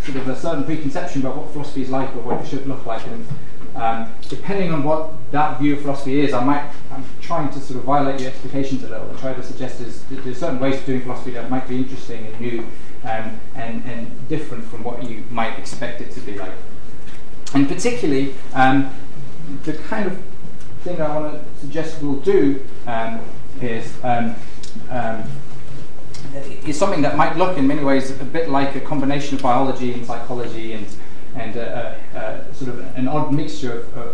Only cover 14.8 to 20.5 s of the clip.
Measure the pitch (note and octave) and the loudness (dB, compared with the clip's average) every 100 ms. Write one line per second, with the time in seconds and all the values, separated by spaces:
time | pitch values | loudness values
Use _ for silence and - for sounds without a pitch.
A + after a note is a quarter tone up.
14.8 | A#2 A#2+ B2 A2+ A2 A#2 A2 - - - | 0 0 0 0 0 0 0 0 0 0
15.8 | A#2+ A#2+ A#2+ B2 A#2+ G2+ F#2 - - - | 0 0 0 0 0 0 0 0 0 0
16.8 | - - - - - - - C#3 C#3 - | 0 0 0 0 0 0 0 2 2 2
17.8 | A#4+ - - C3+ C#3 - - - C3 C#3 | 0 0 0 0 0 0 0 2 4 4
18.8 | C3+ - - - C3+ - D#3 C3+ - - | 2 2 2 0 0 0 0 0 0 0
19.8 | - A3 F#3 F#3+ - - - | 0 0 0 0 0 0 0